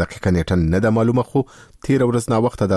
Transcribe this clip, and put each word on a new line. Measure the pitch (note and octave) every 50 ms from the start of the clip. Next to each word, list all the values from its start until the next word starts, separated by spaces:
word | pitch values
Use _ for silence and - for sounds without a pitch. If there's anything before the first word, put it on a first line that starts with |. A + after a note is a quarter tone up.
| E2+
دقیقه | - - - - F#2+ F2+
نیټه | F2 D#2+ - F#2 F2+ E2 D#2+ E2
نه | G2
ده | G#2+ A2+ A2 A2+
معلومه، | A2+ A#2 A#2+ B2+ A#2 - -
خو | C#3 C3 - - - - - - - - -
تیره | C#3 C3 B2+ A#2+ A#2+
ورځ | A#2+ - - A#2+
ناوخته | A2 A2+ B2 - - G#2+
د | F#2+ F#2+